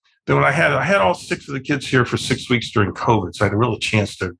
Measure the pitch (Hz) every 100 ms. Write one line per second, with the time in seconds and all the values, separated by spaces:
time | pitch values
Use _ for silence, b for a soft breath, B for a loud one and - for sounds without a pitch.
0 | _ _ - 139 143 143 160 135 160 196
1 | 185 170 - 180 - 135 131 143 - 131
2 | 117 117 - 120 - 120 - 113 95 90
3 | - 110 90 - 101 101 120 104 - 110
4 | 98 - 92